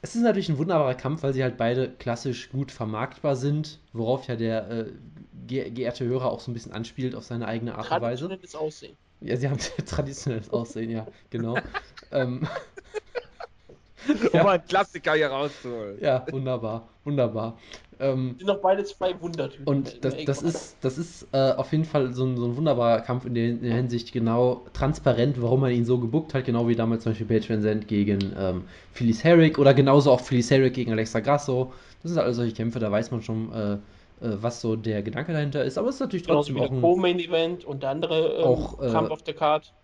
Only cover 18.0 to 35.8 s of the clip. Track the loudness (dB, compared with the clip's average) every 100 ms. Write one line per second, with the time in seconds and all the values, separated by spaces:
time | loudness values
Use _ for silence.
18 | -2 0 -2 -4 -2 2 2 2 0 -4
19 | -4 -4 -8 -6 -8 -6 -2 0 -2 -4
20 | -4 -2 -2 -2 -2 -4 -10 -6 -4 -4
21 | -10 -12 -4 2 2 2 0 0 0 0
22 | 0 0 -2 0 -2 0 0 4 4 4
23 | 2 -4 -2 0 0 0 0 0 0 -2
24 | -4 0 2 4 4 2 -6 -2 0 2
25 | 2 4 2 2 2 4 4 2 2 2
26 | 2 -2 0 -2 0 2 2 2 2 0
27 | -2 -2 2 0 2 0 2 0 0 2
28 | 2 2 0 -2 -2 -2 -6 -18 -18 0
29 | 2 4 6 8 8 8 6 8 8 8
30 | 8 4 4 0 4 4 4 2 -2 0
31 | 0 0 2 2 2 -2 -2 -8 -20 -14
32 | -4 0 0 0 -2 -2 -4 -2 0 0
33 | 0 -6 -4 -6 -6 -4 -4 -4 -8 -20
34 | _ -10 -6 -4 -4 -4 -4 -2 -2 -2
35 | -4 -6 -4 -2 -2 -2 -2 0